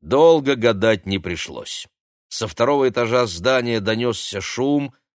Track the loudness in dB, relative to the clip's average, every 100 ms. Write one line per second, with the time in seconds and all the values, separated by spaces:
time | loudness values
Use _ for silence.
0 | 0 4 6 6 2 0 2 2 2 2
1 | 0 -4 -4 -8 -10 -12 -12 -12 -14 _
2 | _ _ _ -8 -8 0 2 4 2 0
3 | 0 2 0 -2 0 0 0 -2 -2 -2
4 | -2 -4 -6 -8 -8 -4 0 0 -2 _
5 | _